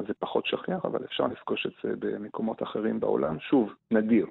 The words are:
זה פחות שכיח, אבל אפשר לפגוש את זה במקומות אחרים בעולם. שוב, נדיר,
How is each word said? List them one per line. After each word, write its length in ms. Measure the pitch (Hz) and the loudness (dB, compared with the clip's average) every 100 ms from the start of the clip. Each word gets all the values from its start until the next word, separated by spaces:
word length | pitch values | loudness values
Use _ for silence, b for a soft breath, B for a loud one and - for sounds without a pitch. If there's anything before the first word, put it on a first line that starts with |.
| 104 | -4
זה 60 | - | -6
פחות 260 | - - - | -2 -2 0
שכיח, 400 | - - 185 - | -4 -2 -4 -2
אבל 140 | - - | -4 -4
אפשר 220 | - 135 | -2 -2
לפגוש 380 | - - 110 - | -2 -4 -4 -4
את 40 | - | -4
זה 100 | 107 104 | -6 -2
במקומות 640 | 104 104 104 - 113 - | -4 -4 -6 -4 -4 -4
אחרים 360 | - 113 110 113 | -4 -2 -2 0
בעולם. 400 | 104 107 73 78 | 2 2 2 -2
שוב, 340 | - 139 101 - - | 4 4 4 -2 0
נדיר, 360 | 110 110 113 - | 2 6 4 2